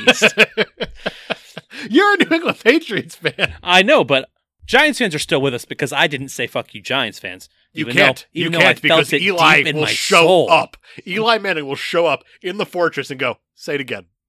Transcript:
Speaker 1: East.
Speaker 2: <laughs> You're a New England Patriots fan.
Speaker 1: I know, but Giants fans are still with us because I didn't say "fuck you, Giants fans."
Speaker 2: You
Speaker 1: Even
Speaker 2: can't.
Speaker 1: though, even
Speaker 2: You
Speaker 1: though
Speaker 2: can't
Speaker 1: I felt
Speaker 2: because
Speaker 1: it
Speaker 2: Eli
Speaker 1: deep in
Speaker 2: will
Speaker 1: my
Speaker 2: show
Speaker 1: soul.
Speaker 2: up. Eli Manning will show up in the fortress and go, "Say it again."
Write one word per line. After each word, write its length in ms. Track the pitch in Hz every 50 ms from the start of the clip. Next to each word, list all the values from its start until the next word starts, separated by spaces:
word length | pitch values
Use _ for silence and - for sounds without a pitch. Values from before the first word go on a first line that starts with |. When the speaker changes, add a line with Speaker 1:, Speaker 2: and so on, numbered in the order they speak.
| -
Speaker 1:
East. 300 | 247 - - 220 202 -
Speaker 2:
<laughs> 1500 | 208 214 - - 220 208 - _ - 254 - - - - - - - - - - - - - _ - - _ - 277 294 208
You're 240 | 214 302 403 403 403
a 40 |
New 180 | 370 - - 330
England 240 | 330 339 233 - - -
Patriots 520 | 214 277 330 - - 208 170 - 165 -
fan. 400 | - - 151 - - 190 - - - -
Speaker 1:
I 180 | 180 180 185 190
know, 200 | 233 302 254 156
but 260 | 117 139 131 135 - _ _ _ _ _ _ -
Giants 340 | - 220 262 302 302 269 -
fans 140 | 247 196 151
are 60 | 147
still 220 | - - 170 139
with 120 | 131 139 120
us 120 | - -
because 280 | - 139 - 147 131 147
I 140 | 139 165
didn't 220 | 165 143 127 139 131
say 180 | - - 123
"fuck 260 | 113 - 131 113 - -
you, 80 | 110
Giants 380 | 95 - 127 135 123 107 95 -
fans." 300 | - 95 90 92 - - _ _ _ _ _
Speaker 2:
You 80 | 151 156
Speaker 1:
Even 100 | 120 123
Speaker 2:
can't. 220 | 170 196 143 -
Speaker 1:
though, 220 | - - _ - 160
even 140 | 180 165 170
Speaker 2:
You 40 | 165
Speaker 1:
though 40 | 175
Speaker 2:
can't 120 | 185 -
Speaker 1:
I 100 | - -
felt 120 | 147 165 160
Speaker 2:
because 120 | 147 - 165
Speaker 1:
it 80 | 143
Speaker 2:
Eli 360 | 180 202 185 170 160 156 156
Speaker 1:
deep 100 | 147 139
in 80 | 156 147
Speaker 2:
will 80 | 156 151
Speaker 1:
my 60 | 110
Speaker 2:
show 240 | 110 - - - 196 170 165
Speaker 1:
soul. 240 | 165 190 170 135 -
Speaker 2:
up. 260 | 170 151 - - - - _ - - - -
Eli 320 | 196 180 214 220 240 226
Manning 280 | 214 196 196 180 156 143
will 80 | 135 135
show 300 | - - - - 170 170
up 180 | 160 139 165 _ _ _ _
in 160 | - 180 185
the 80 | 208 196
fortress 460 | - - 180 175 160 - 143 117 -
and 80 | 139 127
go, 180 | 131 123 110 - _ _ _
"Say 220 | _ - 170 147
it 60 | 139
again." 240 | 135 120 113 98 90 _ _ _ _